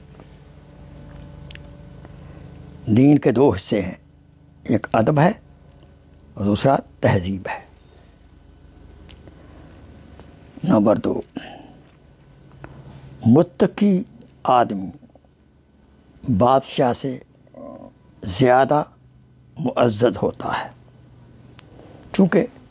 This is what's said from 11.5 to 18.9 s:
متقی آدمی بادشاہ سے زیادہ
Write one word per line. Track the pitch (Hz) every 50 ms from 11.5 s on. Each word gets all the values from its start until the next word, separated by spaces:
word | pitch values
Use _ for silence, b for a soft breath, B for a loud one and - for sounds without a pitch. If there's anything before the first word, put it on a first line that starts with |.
| B B B B B B B B _ _ _ - - _ _ - - _ - - - - - - - - - - - - - - - - -
متقی | 113 120 151 170 - - - 220 175 - - 208 208 190 180 - - - - - - _ _ -
آدمی | - 127 123 113 110 107 95 95 87 85 - - - _ _ _ _ _ _ _ _ _ _ _ _ _ _ _ _ _ _ _ _ _ _ - - 120 92
بادشاہ | 120 123 135 135 - - - - 139 120 117
سے | - - 135 127 131 - _ _ _ _ _ - - - - - - - - - _ _ _ _ _ -
زیادہ | 98 90 - 131 123 123 131 135 127 147 147 151 -